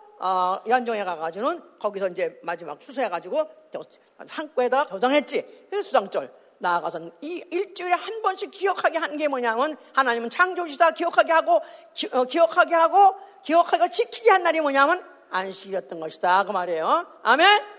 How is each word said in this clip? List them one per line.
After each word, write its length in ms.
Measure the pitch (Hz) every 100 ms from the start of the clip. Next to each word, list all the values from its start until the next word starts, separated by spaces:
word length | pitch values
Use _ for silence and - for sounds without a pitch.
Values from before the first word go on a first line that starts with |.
| - -
어, 400 | 185 185 180 185 220
연종에 360 | 254 233 214
가가지고는 760 | 185 165 160 175 262 339 - -
거기서 300 | 214 196 190
이제 300 | 180 170 -
마지막 360 | - 170 165 147
추수해가지고 680 | - 254 226 175 180 277 311 - _
또 100 | - - _ _ - -
산고에다 600 | - 302 - 247 262 294
저장했지. 800 | 190 247 294 - 269 - - _
그래서 160 | 403 -
수장절. 440 | 247 196 185 135 - _ _
나아가서는 520 | 185 175 156 170 170 -
이 200 | 294 349 -
일주일에 420 | 339 415 - 359
한 260 | 349 - 453
번씩 300 | 427 370 349
기억하게 480 | - 381 - - 311
한 180 | 294 294
게 120 | 302
뭐냐면 480 | 269 240 226 302 294 -
하나님은 360 | - 262 233 233
창조주시다 640 | - 370 349 339 285 330
기억하게 420 | 320 339 339 311
하고, 280 | 330 330 339 - - -
기-, 140 | - -
어, 120 | 254
기억하게 500 | 254 330 330 349 320
하고, 400 | 330 320 349 392 392 - -
기억하고 440 | - 330 339 359 349
지키게 400 | - 466 - 453
한 100 | 381
날이 180 | 349 320
뭐냐면 440 | 294 269 285 359 - - _
안식이었던 680 | 185 190 190 196 190 - 165
것이다. 420 | 156 - 180 185
그 80 | 196
말이에요. 560 | 196 180 165 170 311 349 -
아멘? 400 | - 269 370 415 -